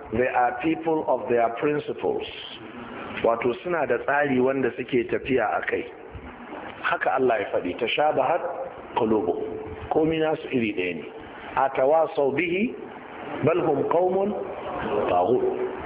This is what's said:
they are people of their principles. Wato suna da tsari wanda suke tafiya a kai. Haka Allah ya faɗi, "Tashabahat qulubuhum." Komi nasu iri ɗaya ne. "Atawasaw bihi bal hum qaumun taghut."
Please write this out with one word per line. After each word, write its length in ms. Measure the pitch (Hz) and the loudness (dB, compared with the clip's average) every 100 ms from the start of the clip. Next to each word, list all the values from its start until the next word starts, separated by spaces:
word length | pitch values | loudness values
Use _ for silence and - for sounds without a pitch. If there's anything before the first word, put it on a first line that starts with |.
| - | -4
they 160 | 110 127 | 2 2
are 300 | 120 123 120 | 4 2 2
people 440 | 160 156 165 156 - | 0 0 2 0 2
of 220 | 127 123 | 0 4
their 180 | 120 113 - | 4 4 2
principles. 640 | 151 147 147 - 90 64 - - - - - - - - - - | 0 0 -2 -2 0 -2 -4 -10 -14 -14 -14 -14 -12 -12 -10 0
Wato 320 | 113 113 123 120 | 2 2 0 -2
suna 220 | 180 170 131 | -2 -2 2
da 100 | 120 | 0
tsari 400 | 120 143 147 127 | 2 2 4 4
wanda 320 | 127 135 127 117 | 4 4 0 -2
suke 320 | 127 131 117 | 0 0 2
tafiya 500 | 113 131 127 104 92 | -2 0 2 2 0
a 40 | |
kai. 240 | - 95 - - - - - - - - - - | -2 -4 -4 -12 -16 -14 -14 -16 -14 -12 -12 -6
Haka 340 | - 170 160 | -2 0 0
Allah 260 | 135 127 113 | 2 4 2
ya 60 | 98 | 2
faɗi, 240 | - 90 - | -2 -2 -2
"Tashabahat 640 | 110 - 151 143 131 170 - - - - - - | -2 2 2 2 2 0 -2 -6 -8 -10 -6 0
qulubuhum." 480 | 110 110 - - - - - - - | 2 2 2 -2 -4 -8 -10 -10 -2
Komi 280 | 156 160 160 | 2 2 2
nasu 280 | 156 156 - | 2 0 -2
iri 220 | 131 113 | 0 0
ɗaya 220 | 90 92 82 | 0 -4 -4
ne. 100 | 69 - - - - | -8 -12 -14 -14 -6
"Atawasaw 760 | - 135 - 135 160 151 - 139 | 0 0 4 4 4 4 2 2
bihi 400 | 127 175 180 240 - - - - - - - | 2 0 0 0 -2 -12 -14 -14 -12 -10 0
bal 160 | 135 175 | 2 2
hum 220 | 160 139 - | 2 2 2
qaumun 440 | 165 180 190 202 202 - - - - - - - | 4 4 2 0 -2 -6 -8 -8 -6 -4 -2 2
taghut." 380 | 87 92 123 123 - - - | 2 4 4 2 0 -4 -6